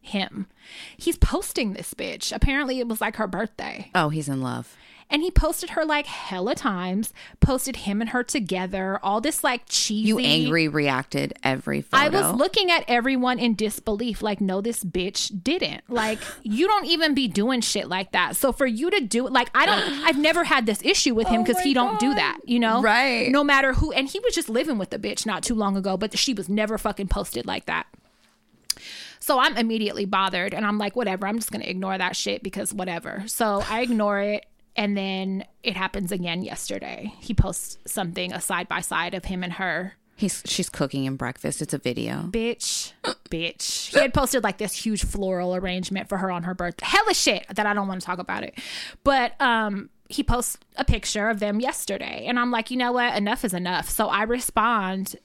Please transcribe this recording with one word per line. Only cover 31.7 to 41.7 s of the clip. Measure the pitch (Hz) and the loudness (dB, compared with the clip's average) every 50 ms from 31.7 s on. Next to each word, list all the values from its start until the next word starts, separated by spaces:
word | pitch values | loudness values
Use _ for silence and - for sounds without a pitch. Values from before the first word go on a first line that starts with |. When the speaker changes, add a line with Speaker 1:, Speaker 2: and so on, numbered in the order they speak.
| 180 185 190 190 190 | -4 -4 -2 -2 -2
Speaker 1:
that | 190 185 180 185 | 0 -2 -2 -2
shit | - - 202 202 - - | -2 -2 -2 -4 -4 -6
because | 190 185 - 214 196 208 | -8 -6 -6 -6 -6 -6
whatever." | 208 185 185 170 170 - - - 196 196 | -6 -6 -4 -6 -6 -8 -8 -8 -8 -8
So | 226 - - 233 214 202 196 208 - | -6 -2 0 0 2 2 0 0 -2
I | 214 226 | -2 -2
ignore | 254 240 240 214 214 208 202 202 | 0 0 2 2 2 2 2 0
it, | 202 208 208 208 - _ _ _ _ _ _ | 0 0 -2 -4 -6 _ _ _ _ _ _
and | - 208 202 202 | -2 0 0 0
then | 202 190 190 190 190 190 190 190 190 - - _ _ - | -2 -2 -2 -4 -4 -2 -2 -4 -4 -6 -10 _ _ -4
it | - 175 | -4 -2
happens | 180 190 190 - 202 196 175 208 | -2 -4 -4 -4 -4 -4 -4 -4
again | 180 175 170 165 175 190 | -4 -2 -4 -4 -4 -4
yesterday. | - - - - - 196 196 - - - - - 214 - - | -6 -8 -8 -8 -8 -8 -8 -8 -10 -10 -10 -10 -12 -12 -12
He | - - 196 | -8 -2 2
posts | - - - 170 - - - - - - | 2 2 2 0 -6 -8 -10 -14 -14 -12
something, | - - 220 190 170 170 185 180 180 | -8 -4 -4 -4 -4 -4 -4 -6 -4
a | - 175 | -4 -6
side | - - 190 175 180 - | -4 -2 -2 -4 -2 -4
by | 175 175 | -4 -4
side | 190 - 196 165 170 175 180 | -4 -2 -2 -2 -2 -2 -4
of | 185 - | -6 -6
him | - 185 180 180 | -4 -4 -4 -4
and | 180 170 | -4 -4
her. | - 190 180 160 165 180 190 - _ _ _ _ | -4 -4 -2 -2 -4 -4 -8 -12 _ _ _ _
Speaker 2:
He's, | - - 185 - - - | -2 -2 -2 -2 -4 -4
she's | - - - 180 - | -4 -2 -2 -2 -4
cooking | - - 147 135 - 139 135 | -2 -2 -2 -2 0 -2 -2
him | 131 135 | -2 -4
breakfast. | 135 131 120 131 - - 151 147 - | -4 -6 -6 -8 -6 -6 -6 -4 -4
It's | 156 - | -4 -4